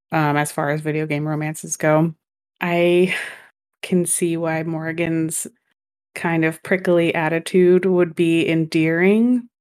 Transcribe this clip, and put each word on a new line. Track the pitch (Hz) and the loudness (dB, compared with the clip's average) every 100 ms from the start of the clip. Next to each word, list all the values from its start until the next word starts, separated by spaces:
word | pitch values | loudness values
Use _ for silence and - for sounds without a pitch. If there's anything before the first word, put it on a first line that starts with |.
| _ | _
um, | 165 151 143 | -2 0 0
as | 147 | -2
far | - 147 | -4 -4
as | 156 | -2
video | 151 151 156 | -4 -4 -4
game | 147 151 | -4 -4
romances | 151 151 156 160 - | -4 -6 -8 -10 -4
go. | 156 151 165 - _ _ _ _ | 2 2 2 -2 _ _ _ _
I | 170 175 175 175 185 - - - - _ _ _ | -2 2 2 4 2 -2 -8 -14 -20 _ _ _
can | - 185 175 | -2 0 0
see | - 175 165 | -2 -2 -2
why | 165 160 | -2 -4
Morrigan's | 165 160 160 160 165 165 160 - - - _ _ _ _ _ | -4 -6 -6 -4 -2 -2 -2 -6 -10 -16 _ _ _ _ _
kind | - 175 165 | -8 -2 0
of | 160 160 | 0 -4
prickly | - 185 185 175 170 | -4 -2 2 2 2
attitude | 170 156 165 - 185 180 180 185 | 0 -2 -2 0 2 4 4 4
would | 180 175 | 2 0
be | 160 170 165 160 | 0 0 2 2
endearing, | 165 160 165 160 165 185 214 233 247 240 _ | 0 0 0 0 2 4 4 4 0 -4 _